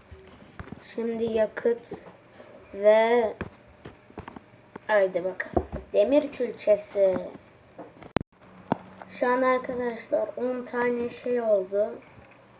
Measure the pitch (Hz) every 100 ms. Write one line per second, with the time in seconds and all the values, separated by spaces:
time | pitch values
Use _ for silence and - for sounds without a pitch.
0 | - - - - - - - - - -
1 | 233 226 226 220 214 - 240 233 - -
2 | - - - - - - - 196 208 220
3 | 226 240 220 - - - - - - -
4 | - - - - - - - - - 214
5 | 190 180 185 185 - - - - - 196
6 | 214 285 285 - 233 - - 202 - 202
7 | 190 180 180 - - - - - - -
8 | - - - _ - - - - - -
9 | - - 254 254 254 254 254 247 247 226
10 | - - - - 247 254 247 240 247 240
11 | 240 - 247 247 226 202 185 202 220 247
12 | - - - - -